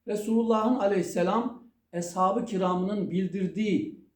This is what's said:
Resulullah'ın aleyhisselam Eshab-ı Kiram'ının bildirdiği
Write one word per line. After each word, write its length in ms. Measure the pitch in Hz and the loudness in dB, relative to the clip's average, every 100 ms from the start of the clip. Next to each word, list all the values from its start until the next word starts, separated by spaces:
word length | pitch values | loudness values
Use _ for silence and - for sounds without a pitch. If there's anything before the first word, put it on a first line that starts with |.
| - | -6
Resulullah'ın 680 | 208 220 226 226 220 226 254 | -4 0 2 2 2 2 2
aleyhisselam 840 | 202 196 - - 180 214 247 - - _ _ | 2 2 0 0 0 0 -2 -6 -14 _ _
Eshab-ı 520 | 175 170 185 185 202 - | -8 -6 0 2 2 -2
Kiram'ının 640 | 190 180 180 185 208 180 | 0 0 2 0 -2 -2
bildirdiği 960 | 175 185 196 185 - 214 190 - - - | 0 -2 -2 -2 0 0 0 -2 -8 -18